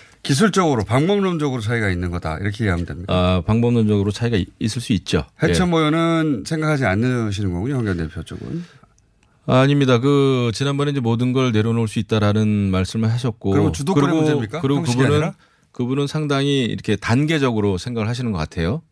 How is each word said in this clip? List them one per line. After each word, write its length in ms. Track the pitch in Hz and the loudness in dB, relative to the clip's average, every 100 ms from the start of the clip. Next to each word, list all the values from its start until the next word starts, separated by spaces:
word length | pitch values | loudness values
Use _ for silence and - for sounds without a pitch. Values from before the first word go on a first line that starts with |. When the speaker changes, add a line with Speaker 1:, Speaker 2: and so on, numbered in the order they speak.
| - _ | -20 _
Speaker 1:
기술적으로, 640 | - 139 208 190 165 120 | -2 2 2 4 2 2
방법론적으로 760 | 98 127 165 202 190 165 147 127 | 0 0 2 2 0 0 -2 -4
차이가 300 | 107 117 101 | -2 -2 -2
있는 200 | 87 90 | -2 -4
거다, 280 | 85 80 80 | -4 -6 -4
이렇게 260 | 101 104 | -6 -2
이해하면 220 | 107 87 85 | -2 0 -4
됩니까? 260 | 85 92 | -8 -2
Speaker 2:
아, 300 | 90 90 92 | 0 2 0
방법론적으로 680 | 85 113 120 120 107 104 98 | 2 2 2 2 2 2 0
차이가 240 | 101 120 104 | -2 -2 0
이-, 100 | - - | -2 -4
있을 200 | 110 123 | -4 -4
수 120 | - | -2
있죠. 300 | 95 - 82 - - | -2 0 -2 -2 -2
Speaker 1:
해체 200 | 165 - | 0 2
Speaker 2:
예. 40 | 180 | 2
Speaker 1:
모여는 800 | 160 151 165 165 165 156 131 - | 2 2 2 2 2 0 -2 -4
생각하지 400 | 160 156 147 113 | -2 0 0 2
않으시는 640 | 101 127 123 107 98 98 | 2 0 0 -2 -2 -2
거군요, 240 | 87 123 135 | -2 -2 -2
황교안 200 | 107 87 | -2 -2
대표 240 | 80 82 | -4 -8
쪽은. 420 | 80 - - 165 170 - _ _ _ _ _ _ - | -12 -12 -10 -10 -10 -20 _ _ _ _ _ _ 0
Speaker 2:
아, 120 | 127 | 2
아닙니다. 400 | 135 143 131 120 | 4 4 4 2
그 540 | 135 143 135 127 120 | 4 4 4 2 0
지난번에 380 | - 139 139 147 | -2 -2 -2 -2
이제 80 | 143 | -2
모든 320 | 113 117 127 | -2 0 0
걸 180 | 127 127 | 0 0
내려놓을 380 | 110 113 117 110 | 0 0 0 -2
수 100 | 117 | -4
있다라는 720 | 101 110 104 107 107 104 98 | -2 0 2 2 2 2 0
말씀을 400 | 95 92 113 113 | 0 -2 -2 0
하셨고, 380 | 120 131 - 98 | 0 -2 -4 0
Speaker 1:
그리고 220 | 98 - | 2 2
주도권의 340 | 82 139 143 170 | 0 0 2 4
Speaker 2:
그리고, 120 | 160 | 4
Speaker 1:
문제입니까? 380 | 156 147 107 156 | 2 2 -2 -2
Speaker 2:
그리고 180 | 139 143 | 0 0
Speaker 1:
형식이 200 | 160 123 | 0 2
Speaker 2:
그분은, 180 | 135 151 | 2 2
Speaker 1:
아니라? 180 | 170 - _ _ _ | 0 -6 _ _ _
Speaker 2:
그분은 340 | - 120 139 139 | -6 -4 -2 -2
상당히 560 | 156 147 139 143 139 | -2 -2 0 0 0
이렇게 300 | 113 101 - | 0 -2 -4
단계적으로 840 | 101 - 123 151 160 131 110 101 92 | -2 2 2 2 2 0 2 0 0
생각을 320 | 123 117 107 | -4 -4 -4
하시는 220 | 123 120 | -4 -4
것 80 | 90 | -2
같아요. 440 | 78 87 82 156 - | -4 -2 -2 -2 -8